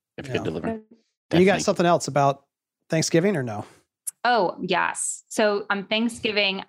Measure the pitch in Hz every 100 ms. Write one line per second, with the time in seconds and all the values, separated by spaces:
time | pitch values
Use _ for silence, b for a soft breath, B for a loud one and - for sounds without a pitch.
0 | _ - - 113 - 80 - 220 220 _
1 | _ _ - 160 185 180 - 196 175 165
2 | - 139 139 135 _ _ _ _ _ 160
3 | - 170 190 180 123 104 - B _ _
4 | - - 233 240 175 - 180 175 170 -
5 | - - - - 214 202 - 202 190 214
6 | 233 233 226 208 202 190